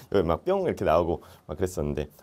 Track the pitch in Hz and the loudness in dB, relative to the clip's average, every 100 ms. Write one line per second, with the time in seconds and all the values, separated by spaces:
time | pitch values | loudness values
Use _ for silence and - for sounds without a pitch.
0 | - 101 85 80 180 196 165 90 87 82 | -2 0 2 0 0 -2 -2 0 2 2
1 | 85 82 - - - 78 92 87 73 71 | 2 -2 -8 -20 -14 -4 -4 -2 -4 -4
2 | 73 - | -6 -12